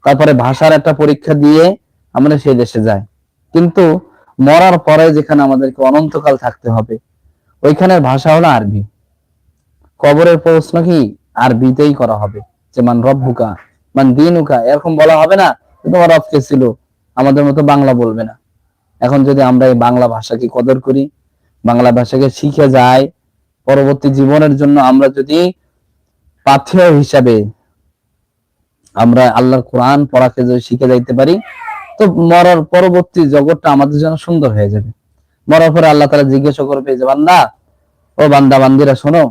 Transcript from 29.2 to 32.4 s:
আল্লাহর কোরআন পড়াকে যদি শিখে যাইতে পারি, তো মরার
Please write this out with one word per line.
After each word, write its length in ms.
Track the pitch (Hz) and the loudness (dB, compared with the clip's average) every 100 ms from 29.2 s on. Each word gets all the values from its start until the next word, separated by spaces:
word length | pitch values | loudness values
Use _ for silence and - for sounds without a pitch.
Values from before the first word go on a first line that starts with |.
| 143 | 2
আল্লাহর 340 | 113 127 131 | 2 0 -2
কোরআন 360 | 123 123 123 143 143 | -2 -4 0 0 0
পড়াকে 360 | 127 127 - | 0 0 -2
যদি 180 | 123 123 | -2 -2
শিখে 260 | - 123 131 | -4 -4 0
যাইতে 260 | 123 123 | 0 -2
পারি, 220 | 123 139 185 - - - - - - | -2 0 -2 -6 -20 -18 -18 -18 -2
তো 60 | 208 | -2
মরার 460 | 180 165 170 | 0 2 4